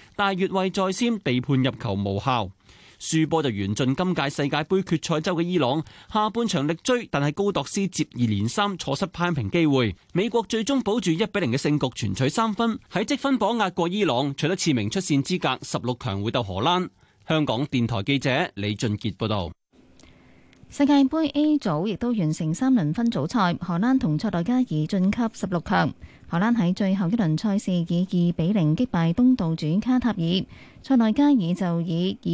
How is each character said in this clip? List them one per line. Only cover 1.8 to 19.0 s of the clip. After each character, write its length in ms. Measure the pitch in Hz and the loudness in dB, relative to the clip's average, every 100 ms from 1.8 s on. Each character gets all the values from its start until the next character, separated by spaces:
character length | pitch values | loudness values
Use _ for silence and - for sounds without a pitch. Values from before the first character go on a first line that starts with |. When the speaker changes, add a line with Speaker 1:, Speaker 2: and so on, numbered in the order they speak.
| 113 | -4
Speaker 1:
無 260 | 98 101 98 | -2 -2 -2
效。 320 | 135 120 95 - - - - - | 0 -2 -2 -10 -20 -20 -20 -12
輸 280 | - 160 151 | -2 0 2
波 140 | 160 | 0
就 60 | 143 | 0
緣 260 | 101 98 | -2 -2
盡 200 | 107 131 | 0 0
今 200 | 135 185 | 0 0
屆 140 | 160 139 | -2 -2
世 140 | - 143 | -2 -2
界 100 | 151 | -2
盃 240 | 151 190 | 0 -2
決 240 | 185 165 - | 0 -2 0
賽 140 | 156 | -2
周 120 | 190 170 | 0 -2
嘅 40 | |
伊 160 | 175 180 | 0 0
朗， 260 | 123 156 - - - | 0 0 -4 -14 -6
下 160 | 214 214 | -2 0
半 180 | 226 233 | -2 -2
場 220 | 147 151 | 0 -2
力 80 | 165 | -2
追， 260 | - 247 196 | 0 -2 0
但 120 | 143 | -2
係 100 | 147 | -2
高 180 | 151 202 | 0 0
度 120 | 151 | 0
斯 240 | 131 202 196 | -2 -2 -2
接 180 | - - | -2 -4
二 60 | 120 117 | 0 0
連 200 | 101 107 | 2 0
三 300 | - 202 180 | 0 -2 -2
錯 220 | - 139 | -4 -4
失 80 | 190 | -4
攀 260 | - 175 | -2 -2
平 160 | 147 98 | -2 -2
機 160 | 175 156 | 2 2
會。 300 | 131 110 - _ | 4 2 -2 _
美 160 | - 220 | -2 0
國 160 | 240 - | -2 -2
最 160 | 226 | -2
終 200 | 226 269 | 0 0
保 180 | 202 233 | 0 0
住 120 | 180 | 0
一 120 | 160 156 | 0 -2
比 140 | - | -2
零 100 | 117 | -2
嘅 60 | 131 | 0
勝 220 | 151 147 | 0 0
局， 140 | 127 | -2
全 200 | - 101 | -2 -4
取 140 | 98 135 | 0 0
三 240 | - 226 | 0 0
分， 260 | 202 233 - - | 0 -2 -2 -4
喺 120 | 180 | -4
積 120 | 220 277 | -2 -2
分 220 | 277 254 | 0 0
榜 180 | 208 233 | 0 0
壓 140 | 190 | -2
過 180 | 175 170 | 0 -2
伊 160 | 208 | 0
朗， 300 | 175 120 143 139 | 0 2 -2 -2
取 100 | 156 | -2
得 60 | |
次 200 | 190 165 | 0 0
名 160 | 123 101 | 0 0
出 100 | 190 | -4
線 220 | 180 139 | 0 0
資 160 | 135 185 | 0 0
格， 200 | 147 127 | 0 -2
十 140 | - - | -6 -4
六 180 | 120 123 | -4 -4
強 240 | - 98 | -4 -4
會 80 | 107 | -2
鬥 120 | 127 | -2
荷 180 | 98 92 | -2 0
蘭。 280 | 151 180 180 - _ _ - | 2 2 0 -8 _ _ -2
香 200 | 156 131 | 0 0
港 200 | 113 147 | -2 -2
電 180 | 131 117 | 0 0
台 160 | 110 | -2
記 160 | 98 139 | -2 0
者 320 | 135 135 180 | 0 0 -2
李 200 | 98 104 | -4 -4
俊 240 | 104 104 | -2 -2
傑 180 | 104 | -2